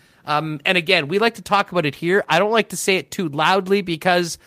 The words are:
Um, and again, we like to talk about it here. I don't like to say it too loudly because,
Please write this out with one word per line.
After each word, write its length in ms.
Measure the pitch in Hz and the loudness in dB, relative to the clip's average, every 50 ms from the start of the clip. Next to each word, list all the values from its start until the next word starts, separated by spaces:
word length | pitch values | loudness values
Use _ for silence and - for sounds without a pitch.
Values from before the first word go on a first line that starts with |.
| _ _ _ _ - | _ _ _ _ -6
Um, 360 | 147 151 151 156 156 151 151 - | -2 -2 -2 -2 -4 -6 -4 -2
and 140 | 185 185 180 | 0 0 0
again, 300 | 165 156 190 170 143 139 | 2 2 0 0 0 0
we 100 | 180 202 | 0 0
like 160 | 226 233 233 | 0 0 -2
to 80 | - | -4
talk 300 | - - 208 196 196 - | -4 0 0 0 0 0
about 120 | 180 175 156 | -2 -2 -2
it 120 | 147 139 | -2 -2
here. 280 | - 165 170 185 208 - - | -2 -2 0 0 0 2 2
I 100 | 156 170 | 2 2
don't 140 | 202 214 | 2 2
like 160 | 226 226 208 - | 2 0 0 -2
to 80 | 185 | -4
say 200 | 165 - - 190 | -4 0 0 0
it 140 | 180 - - | 0 -2 -6
too 180 | - - 185 156 | -6 -6 -4 -4
loudly 540 | 139 151 156 170 190 202 190 185 196 202 | -2 0 2 2 2 2 2 0 0 0
because, 560 | 190 180 165 156 - 180 175 180 175 165 - - _ | 0 -2 -6 -2 0 2 2 2 0 -2 -6 -12 _